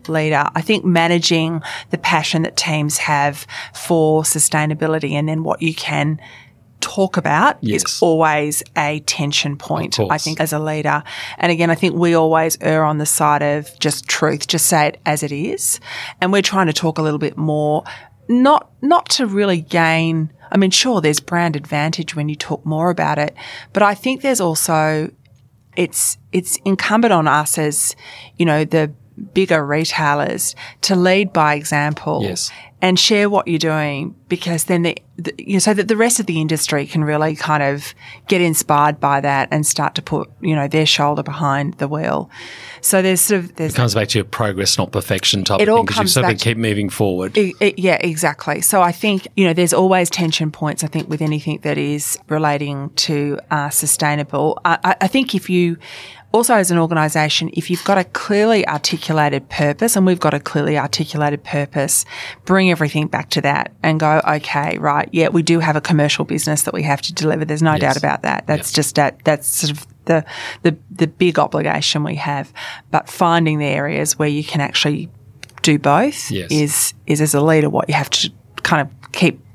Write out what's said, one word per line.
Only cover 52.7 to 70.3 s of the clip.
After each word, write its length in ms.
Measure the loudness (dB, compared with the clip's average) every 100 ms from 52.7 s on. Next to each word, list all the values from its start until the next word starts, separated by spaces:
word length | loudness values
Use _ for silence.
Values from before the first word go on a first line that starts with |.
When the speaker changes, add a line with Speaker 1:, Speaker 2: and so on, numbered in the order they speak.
| -6 -4
Speaker 1:
to, 460 | -2 0 0 -2 -4 -4
uh, 180 | -4 -2
sustainable. 880 | -2 -2 0 0 0 -2 0 0 0
I, 140 | 0 0 0
I, 100 | 0
I 60 | 0
think 280 | 0 0 -2
if 140 | 0
you, 260 | 2 2 -2 -10 -18 -18 -20 -2
also 220 | 0 4
as 160 | 4 4
an 80 | 2
organisation, 720 | 2 2 0 0 0 0 -2
if 180 | -4 -4
you've 120 | -2
got 140 | 0 0
a 60 |
clearly 640 | 0 -6 -2 2 4 4 2
articulated 840 | -2 -2 -4 -2 2 2 0 -4
purpose, 460 | -2 0 0 0 4
and 100 | 4
we've 140 | 4
got 140 | 0 -2
a 40 |
clearly 380 | -2 -2 0 0
articulated 680 | -2 -4 -4 -2 -2 -2
purpose, 600 | -4 -4 -4 -2 -2 -2 -4 -10 -14 -12 0
bring 240 | 4 4
everything 380 | 2 0 0 -2
back 240 | -4 -4
to 100 | -2
that 300 | 0 0 -4 -4
and 180 | 0 2
go, 220 | 2 2 2
"Okay, 500 | -2 -2 -2 -2 -2
right, 320 | 0 0 0
yeah, 180 | 2 2
we 120 | 2
do 180 | 2 2
have 160 | 2 0
a 60 |
commercial 440 | 2 2 2 0 -2
business 360 | -4 -2 -2
that 100 | -2
we 100 | -2
have 180 | -2 -2
to 120 | -4 -4
deliver. 300 | -2 -2 -2
There's 180 | 0
no 80 | 2
Speaker 2:
Yes. 80 | 2
Speaker 1:
doubt 160 | 0 0
about 240 | 0 -2
that." 240 | -2 -4 -2
That's 260 | -4 -2
Speaker 2:
Yeah. 40 | -2
Speaker 1:
just 180 | 0 2
that, 220 | 0 0 0
that's 220 | 0 -2
sort 240 | -4 -4
of 160 | -6 -12 -10 0
the, 180 | 0 0